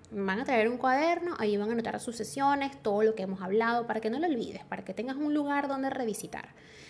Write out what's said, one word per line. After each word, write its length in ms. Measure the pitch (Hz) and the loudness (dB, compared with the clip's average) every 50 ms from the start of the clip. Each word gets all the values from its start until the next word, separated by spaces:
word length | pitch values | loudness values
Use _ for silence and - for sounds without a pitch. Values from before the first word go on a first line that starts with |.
| - - | -18 -10
Van 280 | 226 202 196 190 190 220 | -6 -4 -2 0 0 0
a 60 | 269 | 0
traer 240 | - 254 226 214 226 | 2 4 4 4 4
un 80 | 247 247 | 2 2
cuaderno, 580 | - 262 254 277 311 339 349 339 339 349 330 - | 2 2 4 4 4 2 2 0 0 -2 -2 0
ahí 180 | 214 214 208 202 | 0 2 2 2
van 120 | 208 214 | 0 0
a 40 | 233 | 0
anotar 260 | 233 226 202 202 214 | 0 -2 -2 -4 -4
sus 160 | - 247 226 | -6 -6 -6
sesiones, 680 | - 208 - - 277 277 277 285 277 277 269 269 - - | -6 -8 -6 -2 2 2 4 4 2 0 -4 -6 -4 -2
todo 180 | 220 202 208 | 0 4 4
lo 140 | 220 220 220 | 4 4 4
que 80 | 214 190 | 2 -2
hemos 180 | 190 190 190 | -4 -4 -4
hablado, 460 | 185 185 196 220 233 233 233 240 233 233 | -2 0 2 4 4 4 2 2 0 0
para 120 | 214 220 | -2 -2
que 120 | 220 220 | 0 -2
no 80 | 233 277 | 0 0
lo 80 | 330 359 | 0 0
olvides, 360 | 285 226 185 131 - - - | 0 0 -2 -4 -6 -10 -10
para 200 | - - 190 - | -8 -10 -8 -8
que 80 | - 190 | -8 -8
tengas 240 | - 220 262 269 277 | -6 -6 -6 -4 -2
un 160 | 302 294 294 | 0 0 2
lugar 340 | 302 285 285 285 285 285 269 | 2 2 2 0 0 0 0
donde 220 | 269 269 262 269 | -2 -2 -2 -2
revisitar. 640 | 269 262 254 220 196 - - 160 - - - - - - - - - - - | -2 -2 -2 -2 -2 -4 -6 -8 -10 -12 -12 -14 -18 -20 -20 -20 -20 -20 -20